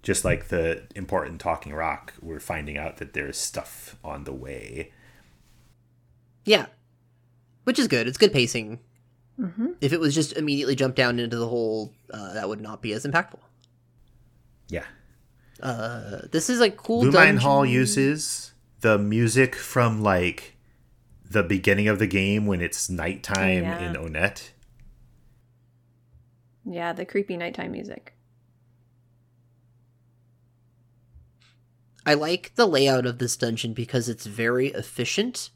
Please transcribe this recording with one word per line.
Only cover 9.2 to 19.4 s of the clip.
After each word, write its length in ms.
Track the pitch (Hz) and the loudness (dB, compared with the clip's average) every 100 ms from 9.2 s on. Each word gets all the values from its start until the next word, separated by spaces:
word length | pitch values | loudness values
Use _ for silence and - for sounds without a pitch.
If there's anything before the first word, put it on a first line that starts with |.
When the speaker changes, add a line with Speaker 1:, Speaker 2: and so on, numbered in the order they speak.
| _ - | _ -8
Speaker 3:
Mm-hmm. 340 | 196 175 247 349 | -8 -4 -6 -2
Speaker 2:
If 120 | 139 | 0
it 60 | 165 | 2
was 160 | 160 143 | 2 2
just 180 | 151 | 0
immediately 420 | - 151 143 135 135 | -2 -2 0 0 0
jumped 220 | 131 127 | 0 2
down 220 | 123 120 | 2 2
into 180 | 117 117 | -2 -2
the 100 | 117 | -2
hole, 460 | 120 113 110 104 _ _ | 0 0 -2 -6 _ _
uh, 220 | 113 98 | -14 -10
that 160 | 101 101 | -6 -6
would 120 | 107 | -6
not 200 | 107 101 | -10 -10
be 120 | 113 | -6
as 120 | 107 143 | -6 0
impactful. 340 | 165 185 - _ _ _ _ _ _ _ _ _ _ _ _ - | -2 -2 -12 _ _ _ _ _ _ _ _ _ _ _ _ -12
Speaker 1:
Yeah. 160 | 85 - - _ _ _ _ _ - | -10 -10 -20 _ _ _ _ _ -10
Speaker 2:
Uh, 600 | 135 117 113 117 110 101 - | -8 -6 -6 -8 -10 -12 -4
this 180 | 160 156 | -2 0
is 100 | 240 | 4
a 100 | 226 | 2
cool 320 | - - 233 | 2 -2 2
Speaker 1:
Lumine 80 | 131 | 6
Speaker 2:
dungeon. 240 | 170 160 139 | 8 8 6
Speaker 1:
Hall 280 | 135 139 135 | 4 6 6
uses 880 | 127 123 135 135 151 - - - _ _ _ | 4 2 2 2 0 -4 -8 -10 _ _ _
the 180 | 113 107 | 4 4
music 580 | 101 110 117 117 | 4 2 4 4